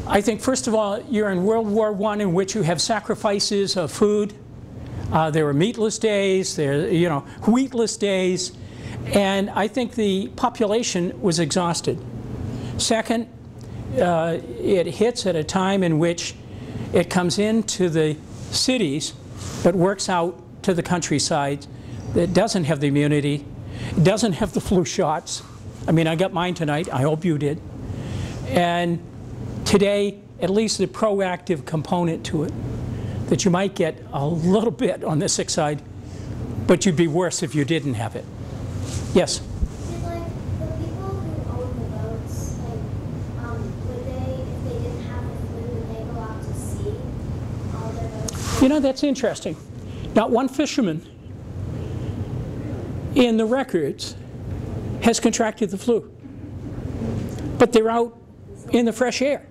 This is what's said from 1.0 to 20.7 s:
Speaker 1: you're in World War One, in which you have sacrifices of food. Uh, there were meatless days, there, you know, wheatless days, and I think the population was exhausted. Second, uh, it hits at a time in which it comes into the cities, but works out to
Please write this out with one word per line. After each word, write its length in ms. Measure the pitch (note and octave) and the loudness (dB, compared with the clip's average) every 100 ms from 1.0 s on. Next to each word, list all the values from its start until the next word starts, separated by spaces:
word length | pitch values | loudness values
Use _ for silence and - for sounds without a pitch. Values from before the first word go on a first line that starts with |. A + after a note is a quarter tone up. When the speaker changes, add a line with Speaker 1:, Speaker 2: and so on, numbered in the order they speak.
| - | 0
Speaker 1:
you're 220 | G#3+ G#3 | 2 2
in 140 | F#3 | 4
World 240 | G3 A3+ G#3+ | 4 4 4
War 240 | G#3 G#3+ | 4 2
One, 280 | G3+ G#3+ G#3 | 2 0 2
in 140 | G3+ | 2
which 200 | E3+ G3 | 2 2
you 80 | A3 | 2
have 200 | D#3+ E3+ | 2 2
sacrifices 920 | - G#3+ - G3+ G#3+ G3+ - G3+ G3 F#3+ | 2 0 0 0 2 2 2 2 2 0
of 160 | D3+ | -2
food. 420 | - G#3 G#3 G#3 - - - - - - - - | 4 4 4 0 -6 -18 -16 -14 -14 -10 -8 0
Uh, 180 | D#3 D#3+ | 2 4
there 140 | D#3 | 4
were 100 | D3 | 4
meatless 440 | C#3 G3+ A#3 G#3+ - | 4 2 2 0 2
days, 580 | A3 G3+ G3 F#3+ F#3 - | 2 4 4 2 0 0
there, 320 | C#3+ C#3+ F3+ | 2 2 4
you 200 | E3 F3 | 4 4
know, 120 | C#3+ - - - | 2 -4 0 4
wheatless 500 | A#3+ C4+ A#3+ A3 - | 4 4 2 0 2
days, 560 | G3+ F#3+ F#3 F3+ - - - - - - - | 0 2 2 0 -4 -8 -16 -12 -10 -8 0
and 420 | G3+ G3 G3 G3+ | 2 4 2 0
I 180 | - G#3+ | 0 0
think 260 | B3+ B3 | 0 -2
the 340 | A#3+ G#3 F#3+ A3+ - | 0 0 0 -2 -2
population 840 | B3 A#3+ G#3+ A3+ A#3+ F3+ F3 - | -2 0 2 2 0 0 -2 0
was 180 | G3+ E3+ | 0 2
exhausted. 640 | D#3 F#3 F3 D#3+ - G#2+ - - - - - - - - | 2 2 0 0 -2 -4 -6 -10 -8 -8 -6 -6 -6 -4
Second, 500 | - A3+ - A#3 A3+ - - - - - - C4 | 0 0 2 -2 -2 -12 -18 -16 -14 -12 -4 2
uh, 380 | F3 E3 E3 E3 - - | 4 4 2 -2 -6 -4
it 280 | - F#3+ E3+ | 2 2 2
hits 380 | - A3 A#3+ G3 | 2 2 2 0
at 100 | E3 | 0
a 80 | |
time 380 | D3+ F#3+ F#3 G3 | 0 0 2 4
in 160 | F3+ D#3 | 4 4
which 360 | E3+ E3+ - - - - - - - | 2 0 -6 -10 -14 -12 -10 -8 0
it 160 | G3+ E3+ | 2 4
comes 300 | F#3 F3+ G3+ | 2 2 2
into 500 | G#3 A3+ - - F3+ | 2 2 0 0 2
the 280 | D#3+ D#3 D3+ - - - | 4 2 0 -8 -12 -6
cities, 640 | - - B3+ E3 D3 - - - - - - | 0 2 2 2 0 -4 -10 -14 -10 -8 2
but 120 | F3 | 4
works 340 | F3 F3+ G#3 - | 6 4 2 0
out 340 | F3+ F3 - - - | 2 0 -4 -16 -4
to 120 | - | 0